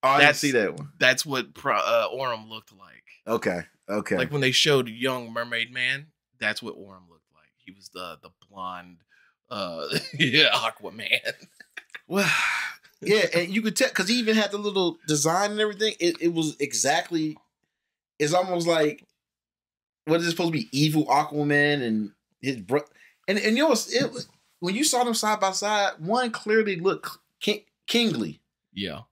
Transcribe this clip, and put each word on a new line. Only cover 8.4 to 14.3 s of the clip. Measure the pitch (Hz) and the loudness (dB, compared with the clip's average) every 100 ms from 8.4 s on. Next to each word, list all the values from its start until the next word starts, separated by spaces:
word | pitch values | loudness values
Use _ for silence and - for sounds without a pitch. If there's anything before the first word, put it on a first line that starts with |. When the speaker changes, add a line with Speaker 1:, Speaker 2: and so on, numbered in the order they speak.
| _ | _
Speaker 2:
blonde, | 98 92 90 90 85 _ _ _ _ _ | -12 -10 -10 -14 -20 _ _ _ _ _
uh, | 117 92 82 73 160 | -8 -6 -6 -4 -4
<laughs> | - | -6
yeah, | 139 151 139 135 | -2 0 4 4
Aquaman. | 113 113 - 101 104 - 123 - - - _ - - _ - _ | 4 -2 -6 -16 -12 -2 -2 -2 -10 -16 _ -20 -20 _ -20 _
Speaker 1:
Well, | 185 180 - - - - - _ _ | 0 0 0 -2 -4 -8 -12 _ _
yeah, | - 214 175 | 0 2 2
and | 165 175 | 0 0
you | 196 | -2
could | 220 175 | -2 0
tell | 262 | 0
'cause | - 185 | 0 0
he | 247 | 0
even | 220 | 2